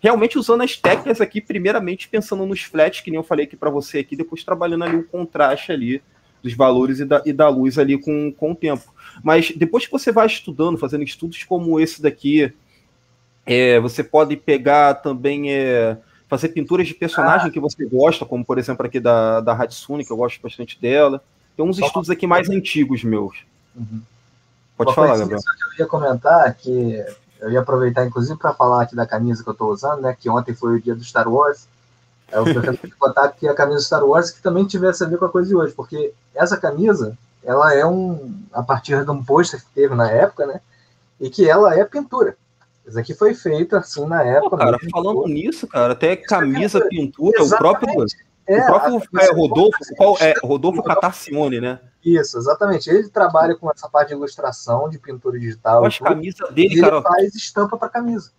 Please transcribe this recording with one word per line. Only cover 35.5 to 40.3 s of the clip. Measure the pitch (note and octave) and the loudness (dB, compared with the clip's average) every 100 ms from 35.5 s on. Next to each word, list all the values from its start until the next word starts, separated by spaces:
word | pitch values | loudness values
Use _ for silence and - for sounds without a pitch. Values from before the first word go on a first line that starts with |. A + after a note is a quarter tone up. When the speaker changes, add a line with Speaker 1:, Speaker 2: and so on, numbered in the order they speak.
| F#3+ | 0
Speaker 2:
hoje, | D3+ | 0
porque | - - D3+ D3 - _ | -6 -12 -6 -6 -8 _
essa | - E3+ G3 | -2 -2 0
camisa, | E3 D3 G#3+ F#3 A2 A#2 _ _ | -4 0 0 0 -2 -10 _ _
ela | - B2+ D3+ C#3+ | -4 2 4 4
é | D#3 | 2
um, | F3+ F#3 E3 C3 G2+ - | 0 -2 -6 -10 -16 -10
a | A#2 | -8
partir | A#2+ C3 - C#3 C#3+ | -4 -4 -2 -2 -2
de | |
um | C#3+ | -6
pôster | B2 C#3+ F3 - | 0 2 2 -2
que | _ - | _ 0
teve | C#3 | 2
na | A#2+ A#2 | 2 2
época, | A2+ - | 4 2